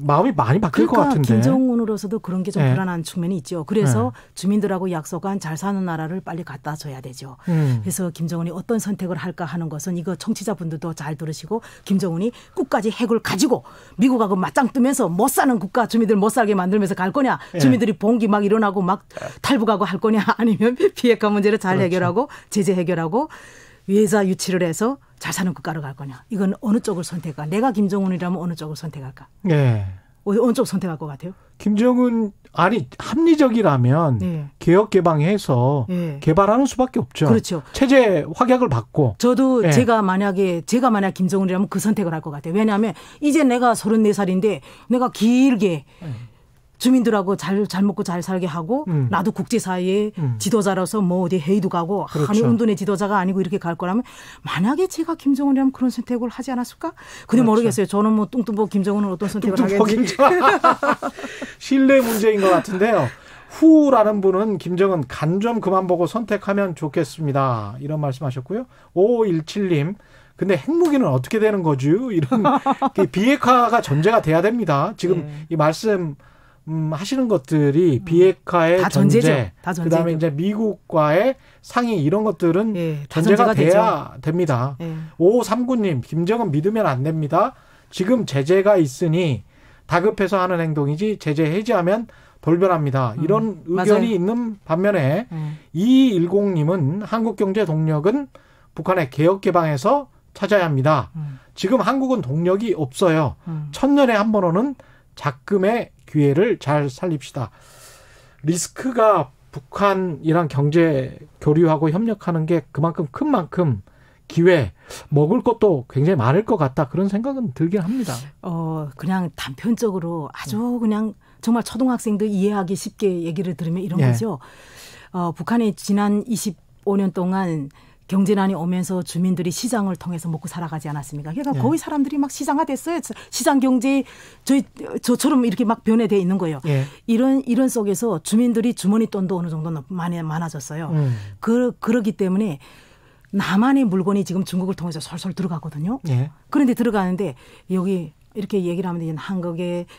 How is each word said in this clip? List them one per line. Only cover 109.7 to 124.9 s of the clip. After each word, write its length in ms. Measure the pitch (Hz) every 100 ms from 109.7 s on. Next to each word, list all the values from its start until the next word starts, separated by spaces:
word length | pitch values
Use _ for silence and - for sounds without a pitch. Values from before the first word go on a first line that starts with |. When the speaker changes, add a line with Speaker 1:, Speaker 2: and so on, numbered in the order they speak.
| - 202 190 185 156 160 160 160
Speaker 1:
경제 720 | 131 147 165 165 139 131 - - -
교류하고 500 | 151 151 165 156 156
협력하는 560 | 170 226 208 - 170 156
게 160 | 170 -
그만큼 340 | - 165 165 160
큰 180 | - 302
만큼 520 | 262 165 - 165 101 - - - _ -
기회, 440 | - 170 170 98 - - - -
먹을 340 | 143 151 233
것도 440 | 240 226 208 147 120
굉장히 260 | 131 151 175
많을 280 | 113 165
것 120 | 220 214
같다. 320 | 135 - 202
그런 200 | 160 196
생각은 440 | 196 254 269 214
들긴 280 | 127 165 202
합니다. 340 | 175 262 185 123 139 -
Speaker 2:
어, 460 | 180 165 160 160 147 -
그냥 340 | 156 185 175
단편적으로 960 | - - 131 214 226 233 185 165 170 143
아주 440 | - 143 208 240 247
Speaker 1:
음. 20 |
Speaker 2:
그냥 340 | 220 208 214 - _ _
정말 240 | - 233
초등학생도 600 | - 226 254 240 226 208 214
이해하기 500 | 202 196 208 185 196
쉽게 460 | 214 - 202 180
얘기를 320 | 165 160 180 -
들으면 260 | 165 175
이런 160 | 185 165
Speaker 1:
예. 60 | 131
Speaker 2:
거죠. 320 | 117 220 151 - - - - -